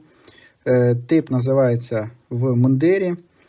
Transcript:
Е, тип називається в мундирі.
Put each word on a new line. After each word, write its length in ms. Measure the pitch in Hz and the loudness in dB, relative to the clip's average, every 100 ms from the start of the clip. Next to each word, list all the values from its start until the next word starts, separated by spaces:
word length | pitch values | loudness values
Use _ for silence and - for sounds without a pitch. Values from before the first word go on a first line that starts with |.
| _ - - - - _ - | _ -20 -20 -20 -20 _ -2
Е, 280 | 127 123 | 2 2
тип 360 | 120 - 160 147 | -2 0 -2 0
називається 800 | 127 127 135 127 117 - 113 107 - _ | -2 0 2 2 0 -4 -8 -8 -14 _
в 260 | 120 131 120 | -4 -2 2
мундирі. 580 | 131 135 165 196 185 175 _ _ | 2 2 2 2 -2 -6 _ _